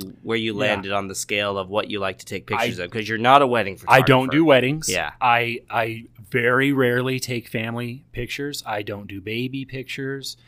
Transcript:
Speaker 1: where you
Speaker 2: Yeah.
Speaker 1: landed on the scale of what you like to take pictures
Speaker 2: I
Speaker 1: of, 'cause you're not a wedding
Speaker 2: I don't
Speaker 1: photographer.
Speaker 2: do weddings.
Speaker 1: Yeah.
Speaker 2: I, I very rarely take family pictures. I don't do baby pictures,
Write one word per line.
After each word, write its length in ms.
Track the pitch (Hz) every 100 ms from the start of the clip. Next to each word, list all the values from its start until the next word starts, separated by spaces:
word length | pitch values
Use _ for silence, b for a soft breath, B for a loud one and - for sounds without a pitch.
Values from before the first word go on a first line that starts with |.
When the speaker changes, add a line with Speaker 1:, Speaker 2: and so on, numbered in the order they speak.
| 95 -
Speaker 1:
where 140 | 110 113
you 180 | 110
Speaker 2:
Yeah. 60 | 104 107
Speaker 1:
landed 180 | 104 98
on 160 | 101 98
the 60 |
scale 420 | 95 - 104 104 98
of 100 | 92
what 220 | 104 -
you 80 | 104
like 200 | 95 92
to 60 | -
take 200 | 98 -
pictures 340 | 113 120 90
Speaker 2:
I 40 |
Speaker 1:
of, 60 | 87
'cause 180 | 113 107
you're 80 | 110
not 240 | 120 143
a 40 | 135
wedding 320 | 117 98 92 -
Speaker 2:
I 140 | 131
don't 260 | 135 127 131
Speaker 1:
photographer. 40 |
Speaker 2:
do 120 | 143
weddings. 440 | 165 131 127 156 -
Speaker 1:
Yeah. 220 | 90 76 -
Speaker 2:
I, 400 | 123 117 120 120 -
I 360 | 117 113 113 117 - 104
very 420 | 127 120 127 139
rarely 480 | 135 123 123 127 131
take 280 | - 120 -
family 560 | 117 113 117 120 131 _
pictures. 500 | - 120 - 143 143 117
I 160 | 104
don't 240 | 104 101 101
do 140 | 98
baby 440 | 104 113 127 135
pictures, 720 | 131 131 123 - 135 139 131 -